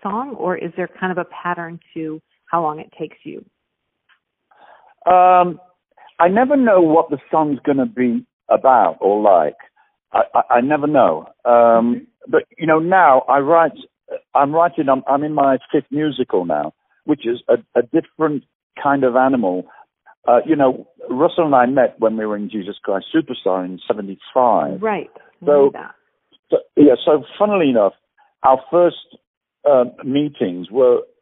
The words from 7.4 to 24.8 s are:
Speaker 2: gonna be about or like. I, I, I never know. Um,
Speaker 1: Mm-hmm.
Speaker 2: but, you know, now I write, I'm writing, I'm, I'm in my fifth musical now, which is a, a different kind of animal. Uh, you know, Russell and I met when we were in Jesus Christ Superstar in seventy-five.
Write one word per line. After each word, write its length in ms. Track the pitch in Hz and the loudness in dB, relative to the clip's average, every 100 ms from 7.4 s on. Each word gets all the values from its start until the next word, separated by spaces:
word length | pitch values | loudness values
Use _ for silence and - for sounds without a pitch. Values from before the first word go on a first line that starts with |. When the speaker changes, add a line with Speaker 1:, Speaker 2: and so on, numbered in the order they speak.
| 151 131 - | -2 -4 -2
Speaker 2:
gonna 200 | 139 123 | -2 -2
be 400 | 110 123 117 - _ - | -2 -2 -2 -8 _ -2
about 480 | 107 131 127 92 80 | 0 4 4 2 0
or 200 | 98 104 | -2 2
like. 340 | 107 90 76 - - _ _ _ _ | 4 4 2 -6 -20 _ _ _ _
I, 100 | 104 - 120 | -4 -2 -2
I, 200 | - 120 | 0 0
I 60 | |
never 260 | 127 151 147 | 0 -2 0
know. 400 | 147 101 80 82 _ 120 | 2 2 0 -8 _ 0
Um, 80 | |
Speaker 1:
Mm-hmm. 800 | 120 117 117 117 120 - _ - | 4 4 4 0 -4 -8 _ -4
Speaker 2:
but, 120 | 151 - - | -4 -4 -8
you 100 | 160 | -2
know, 120 | 160 | 0
now 420 | 165 190 160 131 - | 0 2 4 4 2
I 100 | 139 | -2
write, 320 | 139 165 165 - - _ - - _ 135 | 2 2 0 -4 -20 _ -16 -16 _ -2
I'm 180 | 143 | 0
writing, 360 | 156 170 165 139 | 0 -2 -2 -2
I'm, 140 | 135 131 | -2 -2
I'm 160 | 143 | -4
in 100 | 151 | -2
my 240 | 151 139 131 - | -2 0 -2 -2
fifth 180 | 156 - | -6 -4
musical 540 | 147 156 127 127 101 | -6 -6 -6 -4 -4
now, 300 | 85 76 73 - _ _ - | -4 -6 -8 -12 _ _ -6
which 200 | 147 113 | -6 -4
is 160 | 120 - | -8 -2
a, 60 | 123 - 120 | -2 -2 -4
a 40 | |
different 600 | 120 160 156 - 156 143 - _ _ - | -2 -4 -6 -6 -4 -4 -10 _ _ -8
kind 240 | 143 139 131 | -2 0 0
of 100 | 120 | 2
animal. 480 | 131 135 98 90 87 - _ _ _ _ - | 0 0 -2 -6 -10 -20 _ _ _ _ 0
Uh, 120 | 120 - | 2 2
you 120 | 151 | 0
know, 280 | 131 127 - _ - | 0 0 -10 _ -10
Russell 360 | 127 170 175 160 | -2 -2 0 2
and 100 | 135 | 2
I 100 | 123 | 2
met 300 | 139 120 - | 2 0 0
when 180 | 113 110 | -2 -2
we 80 | 107 | -6
were 100 | 104 | -6
in 140 | 104 | -8
Jesus 260 | 107 92 98 | -10 -10 -12
Christ 220 | - 98 - 156 | -8 -8 -4 -6
Superstar 480 | 151 113 98 92 | -4 -6 -4 -4
in 160 | 90 90 - | -6 -10 -8
seventy-five. 960 | 107 98 95 - 131 123 98 71 71 | -8 -8 -14 -6 0 2 2 -2 -6